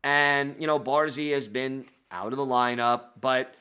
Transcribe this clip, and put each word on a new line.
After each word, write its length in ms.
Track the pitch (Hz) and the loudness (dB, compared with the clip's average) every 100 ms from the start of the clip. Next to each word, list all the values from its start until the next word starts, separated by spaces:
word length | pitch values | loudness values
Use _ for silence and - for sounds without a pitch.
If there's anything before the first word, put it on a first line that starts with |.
And, 500 | 143 143 143 143 139 - | 2 4 4 2 0 -4
you 80 | 156 | 0
know, 140 | 151 | 0
Barzy 500 | 131 147 156 135 147 | 2 0 0 -2 -2
has 160 | 143 113 | -2 -2
been 380 | 117 131 135 127 _ _ | -6 -4 -6 -12 _ _
out 220 | 90 101 | -10 -6
of 40 | 131 | -4
the 80 | 139 | 0
lineup, 580 | 123 123 120 120 120 - - | 2 2 2 0 0 -4 -6
but 340 | 131 131 131 - | 0 0 -2 -12